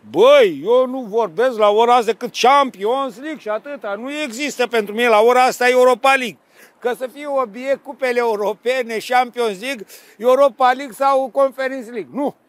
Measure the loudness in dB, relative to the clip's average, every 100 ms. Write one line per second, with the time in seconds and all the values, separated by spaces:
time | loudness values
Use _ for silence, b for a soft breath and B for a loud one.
0 | -6 2 6 6 4 0 0 0 0 -6
1 | -6 -4 -4 -2 -2 2 2 4 4 4
2 | 2 -4 -8 0 4 4 2 -4 -4 -4
3 | -6 -10 -14 -12 -8 -8 -8 -12 -10 -10
4 | -8 -8 -8 -6 -8 -4 -2 -2 -4 -2
5 | 4 4 6 4 2 2 2 4 4 4
6 | 2 2 -2 -10 b b b _ -6 -6
7 | -10 -10 -6 -4 -4 -8 -6 -6 -6 -6
8 | -2 0 0 -2 -4 -4 -4 -4 -4 -8
9 | 0 0 0 -4 -4 -4 -8 -8 -12 B
10 | B B 2 4 2 4 0 0 -8 -4
11 | 0 0 -2 0 -2 -2 -8 -8 -10 -12
12 | -10 -6 -6 -8